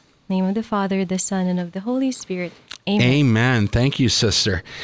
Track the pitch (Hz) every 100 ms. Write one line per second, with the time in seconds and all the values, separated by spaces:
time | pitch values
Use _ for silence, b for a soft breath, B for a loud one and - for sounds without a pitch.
0 | _ _ - 185 185 202 220 202 190 196
1 | 180 185 - 190 185 180 175 190 214 254
2 | 262 247 - 180 175 - - - - 202
3 | 123 139 139 110 123 123 101 120 131 139
4 | 120 - 110 - 107 90 B B